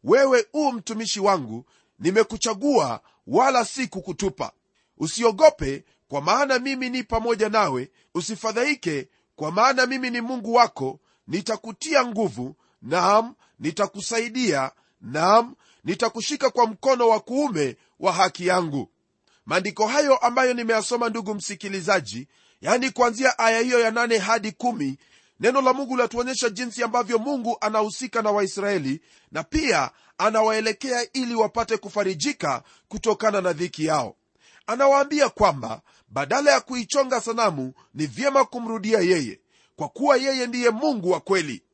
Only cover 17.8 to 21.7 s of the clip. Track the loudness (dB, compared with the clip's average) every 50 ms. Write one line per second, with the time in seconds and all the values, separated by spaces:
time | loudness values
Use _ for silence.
17.8 | _ _ _ _ -2 0 2 4 2 2 2 -2 -2 0 2 2 0 -2 -4 -6
18.8 | -6 -8 _ _ _ _ _ _ _ _ _ _ _ -2 -2 -2 -2 -2 -2 -2
19.8 | -2 0 2 2 4 4 4 4 4 2 2 2 2 2 2 0 0 0 0 0
20.8 | 0 -2 -2 -2 -2 -2 -4 -4 -6 -6 -8 -8 -8 -10 -12 -10 -10 -8